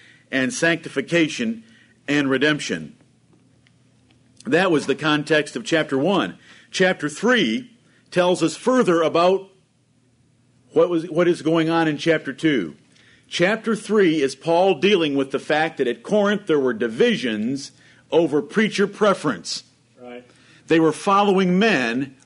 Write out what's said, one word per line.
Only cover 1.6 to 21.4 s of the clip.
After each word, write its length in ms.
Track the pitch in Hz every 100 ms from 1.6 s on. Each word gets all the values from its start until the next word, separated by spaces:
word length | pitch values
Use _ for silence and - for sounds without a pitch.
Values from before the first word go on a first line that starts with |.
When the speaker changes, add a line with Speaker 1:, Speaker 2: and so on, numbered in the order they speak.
| - _ _ _ -
Speaker 1:
and 240 | 147 139
redemption." 640 | 131 147 147 - 87 76 - _ _ _ _ _ _ _ _ _ _ _ _ _ _ -
That 240 | 156 190
was 160 | 151 -
the 80 |
context 600 | 135 151 151 147 151 147 127
of 80 |
chapter 340 | 110 160 151 135
one. 380 | 160 190 95 - - - _
Chapter 380 | - 185 185 147
three 600 | - 214 247 127 117 - _ _ _ _
tells 320 | 175 180 180
us 140 | 165 -
further 460 | 233 254 185 170
about 460 | 156 160 180 190 - _ _ _ _ _ _ _ _ _ _ _ _
what 160 | 151 175
was, 200 | 170 160
what 180 | 160 175
is 140 | 170
going 260 | 147 165 160
on 200 | 165 160
in 100 | 143
chapter 340 | 160 156 143
two. 440 | 127 160 135 80 - _ _ _ _ _
Chapter 480 | - 180 220 226 214
three 460 | - 214 180 156
is 120 | 135
Paul 420 | - 165 170 196 151
dealing 380 | 185 202 156
with 160 | 139 135
the 80 | 131
fact 400 | - 151 160 160
that 100 | 123
at 140 | 117
Corinth 440 | - 208 202 202 -
there 140 | 151
were 120 | 131
divisions 1000 | 113 120 117 240 196 123 107 113 139 - - _ _ _
over 300 | 151 160 143
preacher 460 | 143 - 214 - 196
preference. 760 | - 208 185 151 92 - - - _ _ _
Speaker 2:
Right. 240 | 123 123 - _ _ - -
Speaker 1:
They 140 | 165
were 120 | 160
following 680 | 156 202 196 202 190